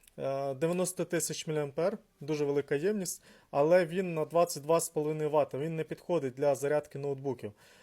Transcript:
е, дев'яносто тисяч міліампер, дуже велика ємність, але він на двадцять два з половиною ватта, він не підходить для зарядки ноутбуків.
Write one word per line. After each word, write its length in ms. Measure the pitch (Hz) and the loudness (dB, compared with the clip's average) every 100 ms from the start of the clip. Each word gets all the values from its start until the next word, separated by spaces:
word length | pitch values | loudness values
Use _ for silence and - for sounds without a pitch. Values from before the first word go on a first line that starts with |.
| - - | -20 -8
е, 360 | 135 135 139 | -4 -2 -4
дев'яносто 500 | 135 165 180 180 - | 0 0 0 -2 -2
тисяч 420 | 165 170 - 156 - | -2 -2 -2 -4 -4
міліампер, 520 | 156 147 135 175 214 - _ | -2 -2 -2 -2 -2 -8 _
дуже 240 | 143 151 | -6 -2
велика 300 | 143 143 139 | 0 0 0
ємність, 480 | 143 175 214 180 - - - _ | 0 0 -2 -4 -8 -14 -20 _
але 360 | 143 151 180 170 | 2 6 6 4
він 280 | 175 185 | 0 -2
на 100 | 165 | -2
двадцять 380 | 147 160 175 151 | 0 2 2 0
два 180 | 143 165 | 2 2
з 80 | 160 | 2
половиною 420 | - 151 156 151 | -2 -2 -2 2
ватта, 280 | 147 131 131 | 2 2 0
він 180 | 156 160 | -4 -4
не 80 | |
підходить 500 | 156 156 - 175 135 | -6 -8 -2 0 0
для 200 | 123 143 | 0 2
зарядки 440 | 131 143 147 143 139 | 2 2 0 0 -6
ноутбуків. 540 | 143 135 139 123 208 - - - | -6 -4 -4 -6 -8 -12 -20 -20